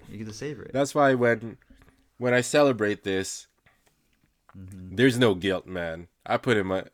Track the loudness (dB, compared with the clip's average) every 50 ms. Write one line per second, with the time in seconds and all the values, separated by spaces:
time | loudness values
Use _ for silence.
0 | -8 -14 -14 -12 -12 -12 -12 -10 -10 -10 -10 -12 -14 -6 -2 -2 -2 0 2 2
1 | 4 4 4 4 4 2 2 0 -2 -14 -16 _ _ _ -20 _ -20 _ _ _
2 | _ _ _ -4 -2 2 2 2 2 2 4 4 4 4 4 2 0 -2 -2 -2
3 | -2 -2 0 0 -2 -4 -8 -12 -16 _ _ _ _ _ _ _ _ _ _ _
4 | _ _ _ _ _ _ _ _ _ _ _ -20 -18 -18 -16 -16 -14 -10 0 4
5 | 4 4 4 4 4 4 2 2 0 -2 -2 -2 -4 -8 -8 -6 -6 -6 -8 -10
6 | -14 _ _ _ _ -4 -4 -2 0 2 2 2 2 0 -2 -4 -4 -8